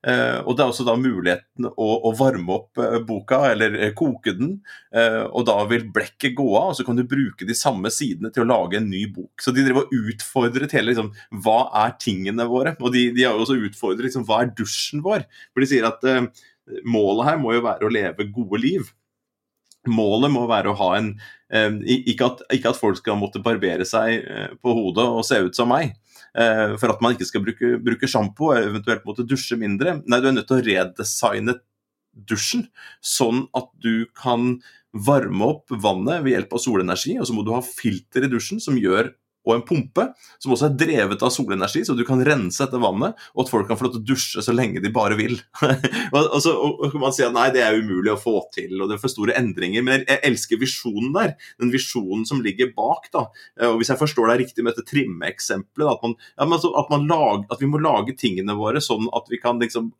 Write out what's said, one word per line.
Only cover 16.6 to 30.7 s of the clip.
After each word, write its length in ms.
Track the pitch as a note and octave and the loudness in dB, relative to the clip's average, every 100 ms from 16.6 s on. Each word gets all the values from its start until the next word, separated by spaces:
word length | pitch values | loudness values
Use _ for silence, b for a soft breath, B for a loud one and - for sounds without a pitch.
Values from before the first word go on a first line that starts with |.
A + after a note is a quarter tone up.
| - - | -14 -10
målet 480 | A#2+ A2+ G2+ G#2 C3+ | 0 2 4 4 2
her 80 | D#3+ | 0
må 160 | A#2+ A#2 | 2 2
jo 80 | |
være 240 | A#2 - G#2+ | 0 0 0
å 80 | A2+ | 0
leve 320 | F#2+ E2+ G2+ A2 | 0 -4 -6 -4
gode 240 | G#2 G#2+ | -4 0
liv. 320 | B2+ F#3 A#2 _ _ _ _ _ _ _ _ _ A#2+ | 0 0 -4 _ _ _ _ _ _ _ _ _ -2
Målet 400 | A2+ G#2+ G#2+ C#3+ | 2 2 4 2
må 140 | C3 A#2+ | 2 2
være 200 | G#2+ F#2+ | 2 2
å 80 | G2+ | 0
ha 140 | F#2 G2 | 0 0
en, 160 | A2 G#2 B B _ | -2 -8 B B _
eh, 220 | A2 G#2+ G#2+ G#2 | 0 2 0 0
i-, 140 | B2+ B2 | 0 2
ikke 140 | A2+ B2 | 2 0
at, 160 | B2+ - | 0 -2
ikke 160 | C3 A#2 | 0 0
at 80 | - | 0
folk 220 | G#2+ F#2+ | 0 0
skal 180 | - G#2 | -2 -2
måtte 240 | G2+ G2 | -2 -4
barbere 440 | A#2 A2 F#2+ E2+ F#2 | -2 0 0 -2 -2
seg, 340 | A2+ A2+ A2+ | 0 0 -2
eh, 320 | - - - - | -4 -10 -10 -4
på 140 | B2 A#2 | 0 2
hodet 280 | G2 F2+ A#2+ | 2 2 2
og 180 | A#2 - | 0 0
se 140 | A#2 | 2
ut 160 | F#2 - | 2 0
som 140 | A#2+ | 2
meg, 220 | C3 D3 - b b b - | 2 0 -6 b b b 0
eh, 400 | A#2 A2 G#2+ G#2+ | 2 4 0 0
for 160 | A2+ | 0
at 80 | G#2 | 2
man 140 | A#2+ B2 | 2 0
ikke 100 | B2+ | -2
skal 160 | - | -2
bruke, 380 | G2+ A#2 A#2+ A#2+ | -2 0 0 2
bruke 260 | A#2 A#2 C3 | 0 0 0
shampoo, 440 | B2 G2+ G#2 D#3 | 0 0 0 2
og 100 | B2 | 2
eventuelt 420 | G#2 G#2 G2 - - | 2 -2 -2 -2 -4
måtte 200 | G#2+ A#2+ | -8 -2
dusje 320 | C3 - A#2 | -2 -2 -4
mindre. 460 | G#2 G2+ D#3 D3+ D3 | -2 0 0 -2 0
Nei, 140 | B2 | 2
du 60 | C3+ | 4
er 80 | B2+ | 0
nødt 100 | G2+ | 2
til 140 | C3 | 0
å 40 | |
redesigne 920 | A2+ | 2